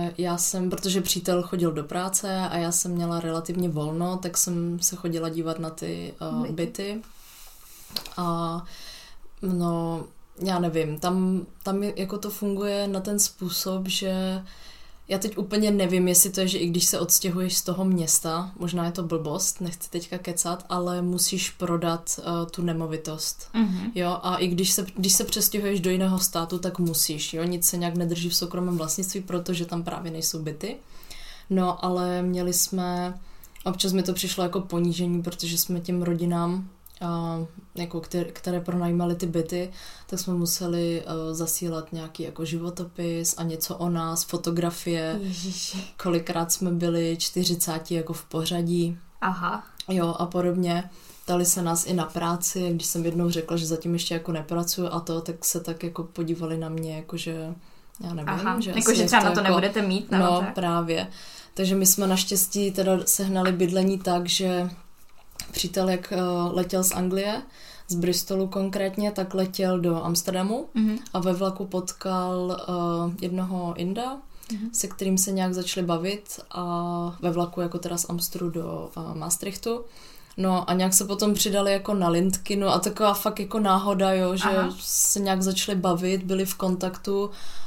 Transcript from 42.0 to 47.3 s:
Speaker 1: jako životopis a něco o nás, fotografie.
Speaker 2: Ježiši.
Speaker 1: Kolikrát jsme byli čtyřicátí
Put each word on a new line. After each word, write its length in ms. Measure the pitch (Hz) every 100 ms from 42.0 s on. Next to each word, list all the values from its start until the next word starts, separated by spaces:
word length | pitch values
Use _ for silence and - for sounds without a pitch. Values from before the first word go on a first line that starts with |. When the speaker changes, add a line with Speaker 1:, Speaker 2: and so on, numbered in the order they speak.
| 160 -
Speaker 1:
jako 220 | 147 -
životopis 920 | 160 165 175 175 175 - 170 165 170 -
a 40 |
něco 340 | 165 160 - 165
o 120 | 175
nás, 360 | 170 165 165
fotografie. 920 | - 175 175 170 170 170 175 165 160 208
Speaker 2:
Ježiši. 560 | 196 175 185 180 - 190 185 -
Speaker 1:
Kolikrát 500 | 180 170 165 170 165
jsme 180 | - 180
byli 460 | 170 170 170 165 165
čtyřicátí 720 | -